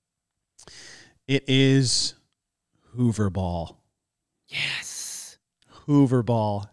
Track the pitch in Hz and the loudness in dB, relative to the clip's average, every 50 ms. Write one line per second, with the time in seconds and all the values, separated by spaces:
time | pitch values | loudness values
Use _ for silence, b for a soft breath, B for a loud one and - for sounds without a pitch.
0 | _ _ _ _ _ _ _ _ _ _ _ _ - B B B B B B B | _ _ _ _ _ _ _ _ _ _ _ _ -20 B B B B B B B
1 | B B B B _ - 135 135 - - 131 135 135 135 135 135 135 120 - - | B B B B _ -2 -2 -2 0 2 4 4 6 6 4 4 4 2 0 0
2 | - - - _ _ _ _ _ _ _ _ _ _ _ _ _ _ _ - 117 | -2 -4 -6 _ _ _ _ _ _ _ _ _ _ _ _ _ _ _ -4 -2
3 | 123 117 107 107 107 98 87 95 95 87 87 85 85 - - _ _ _ _ _ | 0 0 0 0 -2 -2 -2 -2 -4 -4 -4 -6 -8 -10 -12 _ _ _ _ _
4 | _ _ _ _ _ _ _ _ _ _ - - - - - - - - - - | _ _ _ _ _ _ _ _ _ _ -10 -8 -6 -6 -6 -8 -10 -12 -14 -14
5 | - - - - - - - _ _ _ _ _ _ b b b b b 147 143 | -14 -14 -14 -16 -16 -18 -20 _ _ _ _ _ _ b b b b b 4 4
6 | 139 123 123 123 113 101 120 113 107 107 104 101 98 - | 4 4 2 0 0 0 0 0 0 -2 -4 -6 -8 -12